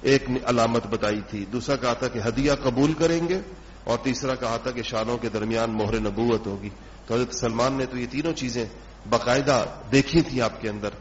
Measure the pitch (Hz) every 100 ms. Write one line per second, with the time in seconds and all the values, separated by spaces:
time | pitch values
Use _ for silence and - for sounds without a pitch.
0 | - 135 - 127 120 123 113 117 113 107
1 | 107 107 101 107 98 120 113 139 120 117
2 | 127 117 107 117 139 139 135 120 147 156
3 | 165 170 170 185 196 - - - - 117
4 | 135 123 135 127 120 113 113 120 113 113
5 | 110 120 117 107 107 113 117 110 107 113
6 | 107 98 120 110 107 98 101 - - -
7 | - 117 123 - 120 113 127 135 127 123
8 | 120 131 160 151 131 120 107 - - -
9 | - 117 120 131 139 131 - - - 131
10 | 139 165 156 127 113 - 110 104 104 -